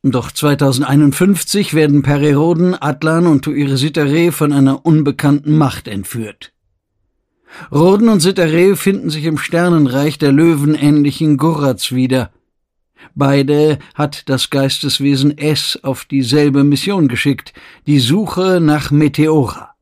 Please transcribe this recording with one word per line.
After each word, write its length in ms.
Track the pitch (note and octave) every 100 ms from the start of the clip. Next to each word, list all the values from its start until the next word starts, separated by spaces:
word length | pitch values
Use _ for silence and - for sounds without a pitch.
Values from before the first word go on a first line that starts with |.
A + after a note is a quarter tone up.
Doch 300 | C#3 B2 A2+
zweitausendeinundfünfzig 1400 | - D3 C#3+ C#3 B2+ C3+ C#3+ D3 - F#3 F#3 - G3+ -
werden 260 | D3+ D3+ C#3+
Perry 320 | C#3 C#3+ D3
Roden, 420 | C#3+ D#3+ E3 F3+ F3+
Atlan 460 | C#3+ D3 D#3 E3 F3
und 180 | C#3
Tuire 320 | D#3 C#3 C#3+ C3+
Sitere 560 | D3+ D3+ D3 D3+ E3+
von 220 | D3 D3
einer 320 | C#3 C3+ C3+ E3
unbekannten 720 | D#3 C#3+ C3+ D3 C#3+ D3 D#3
Macht 280 | C3+ - -
entführt. 680 | G2+ F#2+ A#2+ G#2+ - - _ _ _ _ _ _ _ _ _ _ - -
Roden 380 | C#3+ F3 G3+ A#3
und 120 | G#3
Sitere 540 | E3+ F#3+ E3 D#3+ F#3 G3
finden 340 | G3 G3 E3
sich 160 | D3+ D#3+
im 100 | D3+
Sternenreich 800 | - E3+ F3 E3+ C#3 C3 D3 C#3+
der 160 | D3
löwenähnlichen 1040 | C#3 E3 D3+ C#3+ D3+ C#3+ D3 C#3+ C#3+ D#3 C#3+
Guratz 560 | D#3 D#3 C#3 G#2+ -
wieder. 400 | B2+ B2+ C3 A2 _ _ _ _ _ _ _ -
Beide 640 | - C#3 C#3 C3+ D3 D3+ D3 -
hat 340 | - D3 - -
das 220 | C3 -
Geisteswesen 880 | C#3 C3+ - C#3+ - C#3 C3+ C#3+ D3
S 400 | D3 C#3+ - -
auf 220 | C#3 C3
dieselbe 600 | - C#3 A#2+ D3 D3 C#3
Mission 420 | C#3+ C#3 F#3+ G3 C#3+
geschickt, 460 | A#2+ C#3+ C3 - - - - -
die 140 | D3
Suche 600 | A#2+ C#3 A2 F3 F#3 F3+
nach 300 | D#3 D3+ C3+
Meteora. 840 | D3 D3+ - D#3 D#3 A2+ - - _